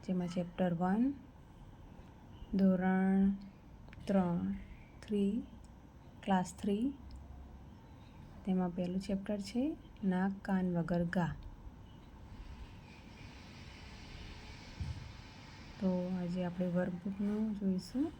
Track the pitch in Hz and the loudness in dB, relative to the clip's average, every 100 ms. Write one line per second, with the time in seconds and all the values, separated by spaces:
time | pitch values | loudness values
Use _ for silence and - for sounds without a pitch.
0 | - 185 175 175 175 - 185 170 185 202 | 0 0 2 0 -2 2 4 4 4 6
1 | 254 285 - - - - - - - - | 4 2 -8 -18 -20 -18 -18 -16 -16 -16
2 | - - - - - 190 190 185 185 190 | -18 -18 -16 -14 -2 6 6 8 6 6
3 | 190 190 196 196 - - - - - - | 6 8 6 4 -4 -16 -18 -16 -14 -12
4 | - 190 180 175 190 196 - - - - | 2 4 6 4 0 -2 -6 -14 -16 -16
5 | - 208 196 226 277 - - - - - | -2 2 4 2 -4 -12 -16 -18 -18 -18
6 | - - - 190 185 - 202 202 254 277 | -18 -10 4 4 4 -2 0 2 2 -2
7 | - - - - - - - - - - | -12 -12 -12 -14 -14 -14 -16 -18 -18 -18
8 | - - - - - 185 180 175 180 185 | -16 -16 -16 -10 0 2 2 2 0 0
9 | 196 196 196 208 202 240 285 320 - - | 0 -2 0 -2 0 0 0 0 -10 -2
10 | 196 185 190 196 - 190 185 175 165 175 | 2 4 2 0 0 2 4 2 4 2
11 | 175 185 160 147 - - - - - - | 4 2 2 0 -10 -12 -14 -14 -16 -16
12 | - - - - - - - - - - | -16 -16 -14 -14 -12 -12 -12 -14 -16 -18
13 | - - - - - - - - - - | -18 -16 -16 -16 -16 -16 -16 -14 -14 -14
14 | - - - - - - - - - - | -14 -12 -12 -12 -14 -14 -14 -6 -4 -4
15 | - - - - - - - - 190 180 | -8 -12 -14 -14 -16 -14 -14 0 2 4
16 | 180 185 175 180 175 175 180 175 185 175 | 2 0 0 0 0 0 2 4 4 0
17 | 208 196 202 208 220 202 196 185 - 247 | -4 0 2 2 2 2 2 2 0 0
18 | 320 - | 0 0